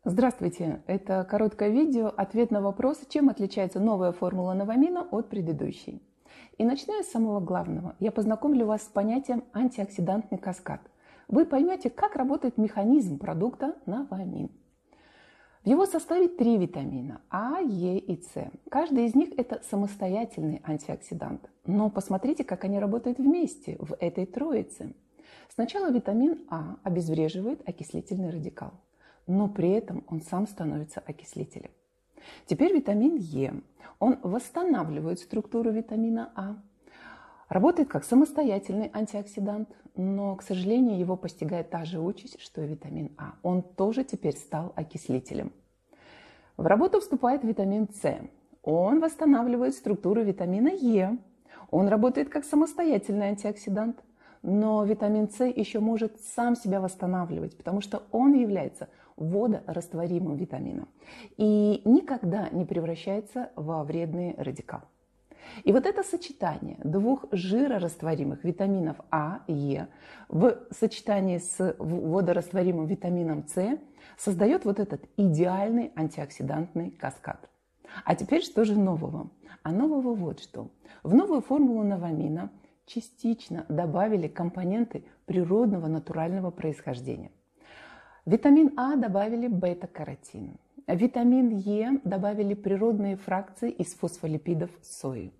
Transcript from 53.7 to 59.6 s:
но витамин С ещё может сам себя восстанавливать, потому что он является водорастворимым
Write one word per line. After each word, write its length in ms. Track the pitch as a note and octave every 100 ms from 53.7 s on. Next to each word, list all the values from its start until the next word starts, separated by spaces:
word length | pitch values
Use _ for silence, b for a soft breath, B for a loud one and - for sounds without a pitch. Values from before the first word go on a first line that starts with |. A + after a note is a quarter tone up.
| F#3+ A3+ - _ b b b
но 420 | - G3+ A3 G#3+
витамин 460 | G#3 G#3+ G#3 G#3+ G#3
С 160 | - B3+
ещё 340 | - G#3+ A3
может 400 | G#3+ A3+ A3 -
сам 340 | - - A#3+ A#3+
себя 260 | G3+ F#3+
восстанавливать, 720 | F#3 F#3 F3+ F3+ E3+ D#3+ D#3 -
потому 260 | - G3
что 220 | G3+ G3+ -
он 220 | A3+ C4+
является 560 | C#4 A3+ F#3+ C#3 - - b b -
водорастворимым 1160 | D#3 G3 A#3 G#3+